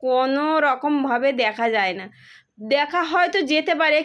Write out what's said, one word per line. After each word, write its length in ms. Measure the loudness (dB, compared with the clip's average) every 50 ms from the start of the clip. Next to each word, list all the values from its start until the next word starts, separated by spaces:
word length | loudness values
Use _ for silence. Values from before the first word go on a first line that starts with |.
কোনো 440 | -4 0 0 2 2 2 0 0 0 0 0 2
রকমভাবে 680 | 2 2 0 0 0 0 0 0 0 0 -2 0 0 0 0 2 0
দেখা 240 | -2 0 -2 -2
যায় 280 | 0 0 0 0 -2 -2
না। 100 | -6 -10 -14 -18 -20 -20 -20 -20 -20 _ _ _ -14 -4 -2
দেখা 300 | 0 0 0 0 -2 -2 -2
হয়তো 340 | 0 2 2 2 2 2 0 0
যেতে 320 | 2 0 0 0 0 0
পারে, 240 | 0 2 2 2 0